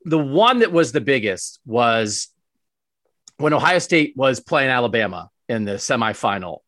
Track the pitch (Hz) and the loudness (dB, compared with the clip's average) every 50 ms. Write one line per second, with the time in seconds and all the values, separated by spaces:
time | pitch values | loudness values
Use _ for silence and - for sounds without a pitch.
0 | - 165 160 156 147 135 139 185 220 247 254 240 226 175 175 165 165 113 120 147 | -4 -2 0 0 0 0 2 4 4 4 4 4 2 2 2 2 2 2 0 -2
1 | 110 139 135 123 107 101 92 87 - - - - - 120 110 120 120 117 113 113 | 0 0 0 0 0 -2 -4 -4 -8 -14 -16 -16 -10 -4 0 0 2 2 2 0
2 | 110 104 101 - - - _ _ _ _ _ _ _ _ _ _ _ _ _ _ | -2 -2 -4 -8 -10 -12 _ _ _ _ _ _ _ _ _ _ _ _ _ _
3 | _ _ _ _ _ - _ - 143 151 151 131 139 170 180 170 - - 175 156 | _ _ _ _ _ -18 _ -2 0 2 2 2 2 2 2 2 0 2 2 2
4 | 151 - - 127 135 131 131 - - - 165 139 135 131 127 123 120 113 113 113 | 2 0 -2 0 0 0 0 -2 -4 -2 0 2 2 2 2 0 0 0 0 0
5 | 107 95 90 87 82 - _ _ _ - 120 110 107 104 98 101 - - 135 117 | 0 -2 -4 -10 -14 -16 _ _ _ -6 -6 -4 -4 -6 -6 -6 -4 -4 -2 -2
6 | 113 110 101 - - 107 98 98 90 85 - - _ | -2 -4 -4 -4 -4 -4 -4 -4 -8 -10 -14 -16 _